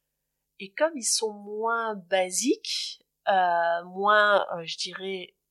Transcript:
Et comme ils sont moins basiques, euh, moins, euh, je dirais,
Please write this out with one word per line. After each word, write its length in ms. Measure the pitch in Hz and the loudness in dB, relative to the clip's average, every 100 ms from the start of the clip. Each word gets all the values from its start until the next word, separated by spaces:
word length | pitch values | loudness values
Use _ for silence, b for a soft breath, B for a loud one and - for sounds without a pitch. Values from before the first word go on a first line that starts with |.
| _ _ _ _ _ - | _ _ _ _ _ -16
Et 140 | 196 | -10
comme 240 | - 311 302 | 0 0 0
ils 80 | |
sont 280 | 220 - 220 | -2 0 -2
moins 640 | 208 202 214 226 233 226 | -6 -10 -4 -2 0 -2
basiques, 1120 | 208 170 190 185 190 240 440 - - - - _ _ - | -6 -2 0 0 0 0 -2 -2 -8 -8 -12 _ _ 0
euh, 560 | 190 180 170 170 170 | 2 4 2 2 -2
moins, 600 | 180 185 202 214 208 202 - 170 | -4 -2 4 6 6 4 2 -6
euh, 80 | |
je 120 | 160 - | -8 -8
dirais, 600 | 185 175 190 190 180 _ _ | -8 -8 -8 -8 -10 _ _